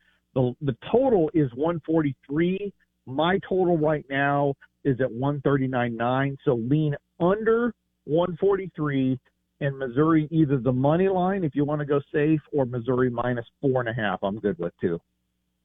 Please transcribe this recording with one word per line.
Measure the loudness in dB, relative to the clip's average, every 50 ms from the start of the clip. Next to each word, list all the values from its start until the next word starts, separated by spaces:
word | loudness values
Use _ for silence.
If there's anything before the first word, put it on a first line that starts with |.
| _ _ _ _ _ _ _
The, | 0 0 0 -2 -4
the | -6 -6 -6 -6 -4 0
total | 0 2 4 4 4 2 2 2 2
is | 0 0 0 -2
one | -2 -2 -2 -2 -4 -4
forty-three. | 0 0 0 0 0 -4 -6 _ -6 -2 0 0 0 0 -2 -6 -10 -10 _ _ _ _ _ _
My | -8 -4 -2 0 0 0 -2
total | -2 -2 -2 0 2 2 2
right | 2 2 0 0 -2 -4 -4
now | -2 0 0 0 2 2 0 0 -2 -4 -12 _ _ _ -2
is | -2 0 0
at | -2 -4
one | -2 -4 -4 -4 -4 -2
thirty-nine | 0 0 2 2 0 -2 -2 -2 -2 -2 -2
nine. | -2 -2 -2 0 0 -2 -2 -4 -4 -2
So | 0 0
lean | 0 0 0 0 2 2 0 -2 -4 -10 _ _ -2
under | 0 0 0 2 2 2 2 2 0 -2 -4 _ _ _ _ _ _
one | -2 0 0 0 0 -2 0
forty-three | 2 2 2 0 -2 -8 -8 -6 -4 -2 0 0 0 0 -2 -4 -6 _ _ _ _ _ _ _
and | -4 -4 -4
Missouri, | -4 -6 -4 0 2 2 4 4 2 2 2
either | 2 2 2 2 2
the | 0 2 0
money | 0 2 2 2 4 4 2 2
line, | 2 2 0 0 0 0 -2
if | -2 0
you | -2 0
wanna | 0 -2 -4 -2
go | 0 0 -2 -2 -2 -2
safe, | 0 2 2 2 0 -2 -4 -2
or | -2 -2
Missouri | 0 -2 -4 -2 -2 0 2 2 0
minus | 0 -2 -2 -2 -2 -4 -6 -10 _ _
four | -2 0 0 2
and | 0 -2
a | -2
half. | -2 -2 -2 -2 -2 -2
I'm | -4 -4 -2
good | -2 -2 -2
with | -2 -6 -8 -6 _
too. | -2 -2 -2 -4 -6 _ _ _ _ _ _ _ _ _ _ _